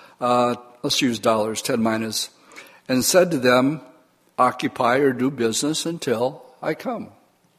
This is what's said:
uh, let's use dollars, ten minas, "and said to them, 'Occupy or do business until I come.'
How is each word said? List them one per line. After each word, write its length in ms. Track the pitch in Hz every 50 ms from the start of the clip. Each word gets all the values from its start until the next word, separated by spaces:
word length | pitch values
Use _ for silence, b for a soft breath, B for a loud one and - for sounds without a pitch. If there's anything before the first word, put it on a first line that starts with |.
| B B B B
uh, 360 | 127 123 123 123 120 120 120 - - - - -
let's 180 | - 143 - -
use 180 | 147 123 117 107
dollars, 440 | - 117 110 107 107 110 110 -
ten 200 | - - 135 120
minas, 460 | 110 113 113 110 113 110 107 - - - _ B B B B B B B B B B
"and 160 | - 131 127
said 280 | 120 - - 185 180 175
to 80 | 165 135
them, 420 | 120 127 123 127 127 139 156 151 - - - _ _ _ _ _ _ _ - -
'Occupy 600 | 123 123 120 - - 135 - - 127 117 123 135
or 160 | 147 135 123
do 160 | 120 127 139
business 560 | 147 123 117 113 110 - 147 147 156 - -
until 580 | 165 170 165 - 139 117 110 123 135 156 - - - - -
I 140 | - 151 160
come.' 340 | - - 294 240 196 - - - _ _ _ _ _ _ _ _